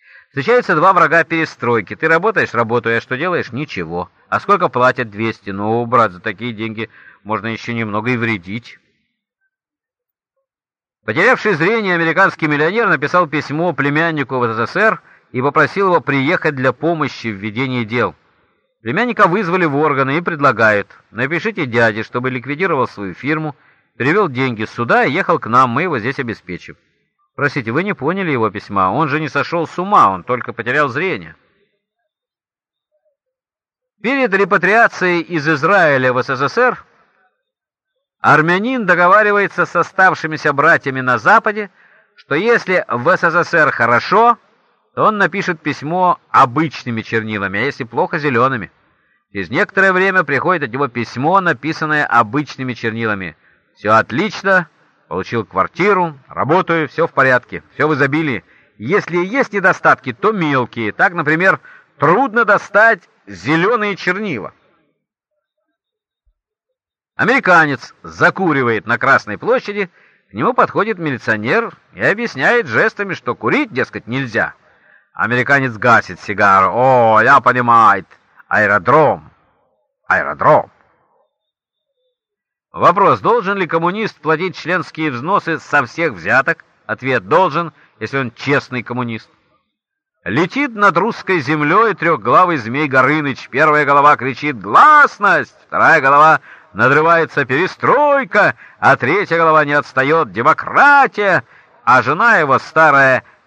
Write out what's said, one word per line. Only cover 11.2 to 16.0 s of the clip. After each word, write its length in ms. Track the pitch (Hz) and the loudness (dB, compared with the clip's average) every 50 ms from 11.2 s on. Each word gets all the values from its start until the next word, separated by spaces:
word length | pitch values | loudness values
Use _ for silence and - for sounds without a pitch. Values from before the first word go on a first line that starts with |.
| 190 247 254 - - 214 190 | 2 2 2 2 0 -2 -2
зрение 400 | 143 165 196 233 226 208 190 180 | 0 0 0 0 -2 -2 -2 -2
американский 540 | 170 165 165 156 175 196 185 - - 160 151 | 0 0 0 2 2 2 2 0 -2 -4 -2
миллионер 400 | 147 143 151 170 196 233 226 196 | 0 0 0 0 0 0 0 0
написал 380 | 165 139 147 139 - 180 175 | 0 -2 -2 -2 0 0 0
письмо 460 | 143 151 151 - - 139 156 170 180 143 | 0 -2 -6 -6 -4 -6 -4 -2 -4 -2
племяннику 640 | - 135 143 143 156 165 170 160 147 139 - 131 127 | -2 -2 -2 0 0 -2 -2 -2 -4 -6 -4 -2 -2
в 60 | 120 | -2
С 120 | 113 113 | -2 -2
С 160 | 110 113 - - | -4 -6 -4 -2
С 40 | |
Р 260 | 180 214 220 185 - _ _ _ _ _ _ - | 0 0 0 0 -2 _ _ _ _ _ _ -6
и 80 | 123 | -4
попросил 480 | 127 143 - 156 147 - - 190 202 185 | -2 0 2 2 0 0 0 -2 0 2
его 120 | 175 160 | 0 0